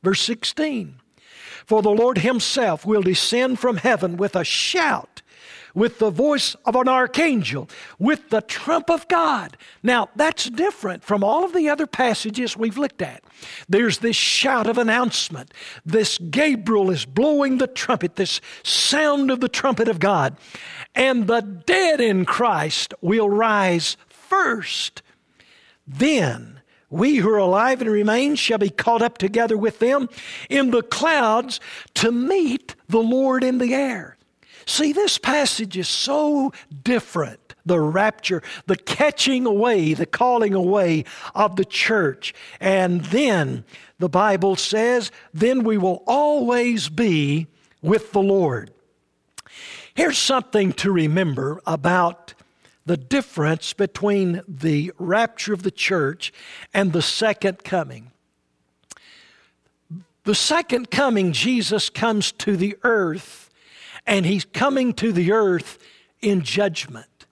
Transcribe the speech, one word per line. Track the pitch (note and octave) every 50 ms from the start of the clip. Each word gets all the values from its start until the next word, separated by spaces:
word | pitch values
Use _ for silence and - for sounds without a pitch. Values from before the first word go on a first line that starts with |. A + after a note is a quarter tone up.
| -
Verse | F#3 G3 -
sixteen. | - - A#3 A3+ - - - - D4+ D#4 C#4+ A#3+ F#3+ D3 C3+ B2+ _ _ _ _ _ _ - - - - - - -
"For | - A3 A3
the | G3+ G#3+
Lord | G#3 G#3+ A3+ B3 B3+ G3
himself | D#3 A3+ C4 A#3+ - - - C#4 B3 G#3 E3 D#3 -
will | F#3+ G#3+ G#3+
descend | F#3+ F3+ F#3 - - - A3+ A#3+ B3+ C4 B3+ A3+
from | - B3 A#3+ F3+
heaven | - B3 B3 F#3+ - F3+ E3+ F3
with | G3 G3+ -
a | F#3 E3+
shout, | - - - - - - F4+ E4 D4+ B3 - - - _ - - _ _ - - - - - - - -
with | F3 G#3+ A#3 A#3 -
the | A3+ A3
voice | F3 D3+ B3+ D4+ D4 C4+ - - - - _
of | - A3
an | B3+ B3+ C4
archangel, | C4 B3+ B3+ B3 B3+ - D#4+ E4 C#4 A3+ E3 A#2+ B2+ C#3+ - - - - - - - _
with | F3 A#3+ D4+ D4 - -
the | - A3
trump | G#3+ - - - - - D#4+ E4+ - -
of | E4+ D#4+ - _
God." | F4+ E4+ E4 D#4 C#4+ A3+ F3+ D#3 - - - - - _
Now, | - A3 B3 A#3+ G#3 - _
that's | G#3 D4 D#4 D#4+ - - -
different | A#3+ A3+ E4 G4+ G4+ - - G3+ F3+ F3 _
from | - G#3 G#3 G3
all | G3+ A3+ D#4 F4+
of | F#4+ E4+
the | F4+ D#4+ D4+
other | D4 D4 D#4 -
passages | - - B3+ B3 A3 - - A3 G#3 - B3 A3+ - G3+
we've | A3+ A3+ G3 B3
looked | C#4+ C4+ - _
at. | F#3 - - - _ - _ - - - - - - _
There's | - G3 A#3+ A3+ E3+ -
this | - A#3 A3 -
shout | - - - - - C4+ C4 B3 A3 A3
of | A#3 B3
announcement. | A#3+ A3+ A3 A#3+ B3+ A#3+ - - - - E3+ C3+ B2+ _ _ - - - - - _
This | D#3+ D#3+ A3 A3 G#3 - -
Gabriel | F3 E3 D3 B3+ D4 D#4 C#4 A#3+ F#3+ F3+ A3 G#3 G3 F#3
is | F#3 D3+ -
blowing | - - - B3 D4+ D4+ C#4+ C#4+ C#4 C4 B3+
the | C4+ B3+
trumpet, | B3+ - - - B3+ - F3 F3 - -
this | G3 - - - - - - -
sound | - - - - - - - C#4+ D#4 D4+ C#4+ C#4+ C#4 C4
of | C4 B3
the | B3+ B3
trumpet | - - - C#4 B3+ - A3+ A3+
of | A3 E3
God. | D3+ G3 G3+ E3+ C#3 C3 C3+ - - - - - - - - - - - _
"And | - B3+ C4+ C4 B3 G#3+ F#3
the | A3+ A#3
dead | G#3+ G3+ G3 F3 D#3 - F4 F#4 F#4+ E4+ D#4 C#4+
in | A#3+ A3+ G3+ F#3+ F3+
Christ | - - - A#3+ A#3+ G3+ D#3+ D3+ D#3 - - - - - -
will | - F3 G3+ A3+ G#3+ G3+
rise | G3+ G#3 A3+ A3+ G#3+ G#3 G3 F#3 F3 E3+ D#3 - - _ _ _
first. | - - - - - G4 F#4 C#4+ A#3+ A3 F3+ - - - - - _ - - _ _ _ _ _ _ _ - _ _ _ _ _ _ _ _ -
Then | C3+ C#3 A#3+ D4 D#4 C4 F#3 C#3 A#2 A#2+ A#2 A2+ A#2+ C3+ _ _ _ _ _ _
we | - D#3+ G#3 C4+ D4+
who | C4 E3+ G#3
are | A3 G#3
alive | G3 F3+ F3+ G3 A3 B3+ C4 B3
and | C4 A3
remain | G#3+ G#3 G#3 G#3+ G#3+ A#3+ C4 C#4+ D4+
shall | C4+ - - A#3 A3
be | G#3 G3+
caught | - - - - A#3 A3+
up | A#3 A#3+ A#3 -
together | F#3+ G3 G3+ A#3 A#3 A3+ A3+
with | G#3+ G3+ A3+ G#3 -
them | A3 A#3+ C4 C#4+ C4 A#3+ - - - - - - - -
in | - C#4 C#4 B3+
the | A#3 A#3+ A3+
clouds | A#3 - - - D#4+ E4 D4 B3+ A3 G#3+ A#3 B3 C4 A3+ - - - - - - - _
to | - - A3+
meet | A#3+ A#3+ B3 C#4 F#4+ G4 E4+ C#4+ A#3+ - _ - - _ _ _
the | F3+ A3+
Lord | A3+ A3+ A#3+ C4 C4+ C4+ B3+ C4
in | B3+ B3+ B3+ B3+
the | B3 A#3+ B3+
air." | C4 C#4 C4+ B3 G3 D#3+ - - _ _ _ _ _ _ _ - - -
See, | - - - D4+ D4+
this | D4 E4+ G#4 G4 - -
passage | - - C4+ D4+ C#4+ - - - A3+ G3 F#3 F#3
is | F3 -
so | - - - B3 C#4 D4 D4+ D4 D4 C#4+ C4+ C4+ - - - _ D3+ C#3 C3
different. | A3 B3 A#3 - - - F3 D3+ A#2 G#2+ - _ _ - _ _
The | E3 F3 E3+
rapture, | D3+ D3+ D#3 F#3 G3+ G#3+ G#3+ - - - F#3 E3 - - - - -
the | - F#3+
catching | F3+ - - - - C#4+ D4+ C#4+ - - - C4+ B3+ B3
away, | A#3+ G#3 G3+ G#3+ B3 A#3 G3+ E3 D#3 D#3
the | C#3+ E3+
calling | - - - B3 B3 B3 A#3+ A3+ G#3 G3
away | F#3+ F3+ F3+ G3 G#3 F#3+ F3 E3 D#3 C#3 - - - - - -
of | - G#3 G#3 F#3
the | F#3+ F#3+
church. | - - - - - A3 G#3+ F3+ D3 C3+ - - - - - - - - -
And | - F#3+ F#3+ F#3+ F#3 F3+ F3+ F3 D#3
then | - E3+ A#3 D4 C4+ G#3+ F3+ D3+ C3 B2+ B2 A2 _ - - - - _ _
the | F3 F3+
Bible | C3+ F3+ G3+ G#3+ G3+ F#3+ F3 G3 F#3+ F3+
says, | - - - A3 A3 A#3+ B3 B3 A3 F3+ - - - - _
"Then | D#3 G3 A#3 C4 C4 A#3
we | A3 A3 G#3
will | F#3 F#3+ F3+ F3 -
always | - A#3 C#4 D4 D4 D4+ D4 B3 A#3 A#3+ B3 A#3+ A#3+ A#3+ A3 D#3 -
be | D#3 D#3 A#3+ G#3+ F3 D#3 D3 C#3+ C#3+ D#3 E3 - _ _ _ _ _ _
with | - D#3 G3+ A3 G#3+ -
the | - G#3
Lord." | G3 G3 G3 G3 F3+ D3+ B2+ A2+ G2 - _ _ _ _ _ _ _ _ _ _ _ _ _ - - - - - - - - - - - _
Here's | - D#4+ F#4 C4+ -
something | - - C4+ C4 - - - G#3+ G3 F#3+ -
to | - - G3
remember | G3 F3 D#3+ D3+ D3+ F3+ F#3+ E3 C#3 B2+ C3+ C3+ D3+ F#3 - -
about | E3 D#3 C3+ - F3 F#3 F3 E3+ F3 - - - - _ _ _ _ _ _ _ _ _ _
the | - F3
difference | D#3+ C3 B2 - C#4 B3+ - - - D3+ D3+ D#3+ D#3+ - - -
between | - G3+ F#3+ _ - - G#3 G3+ G3+ F#3+ F3+ E3+ F3+ F3+ -
the | F3 C3 C#3+ E3 D3+ D3 D3+ F3+ F3+ _
rapture | F3 E3 F3+ G#3+ A#3 A3 A3+ - - - G#3+
of | F3+ F#3
the | G3
church | - - - - G3 F3+ D3 C3+ D#3 F#3 - - _ - - - - - - - _
and | F#3+ G3 F#3+ D3+
the | E3+
second | D3+ - - - A3 A3 G3+ - - G3 F#3 - -
coming. | - - F#3 D#3+ C3+ B2 A#2 A2+ B2 _ _ _ _ _ _ _ _ _ _ _ _ _ _ _ _ - - _ - - - - _ _ _ _ _ _ _ _ _ _ _ _ _ D#3+ F3+ F#3 _ _ _ _
The | - G#3
second | - - - D4+ E4 E4+ - - A#3+ B3+ -
coming, | - A#3 C#4 C4+ A#3+ G3+ F#3+ F3+ D#3+
Jesus | B2 G3 A3+ C4 A#3+ G#3 D3+ G3+ G#3 - -
comes | _ - - F3+ F3 G#3 G3 -
to | - _ - - G3+
the | F3+ F3+ G3+ G3+ - -
earth | A#3+ A#3 G#3+ F#3+ E3+ D#3 F#3 - - - - - _ _ _ _ _ - - - - - - -
and | - G#3 G3+ F3+
he's | E3 G3 G3 -
coming | _ _ - - C#4+ C#4 C4+ B3+ B3 A3
to | - G3+ A3+
the | G#3 E3+ F3+ E3
earth | G#3 A3+ G#3+ G3 F3+ E3+ - - - - _ - - _ _ _ _ _
in | - G#3+ G3+ F#3+
judgment. | D#3 - - F#3 G#3 G3 D#3+ - - - B2+ A2 A2+ _ _ _ - _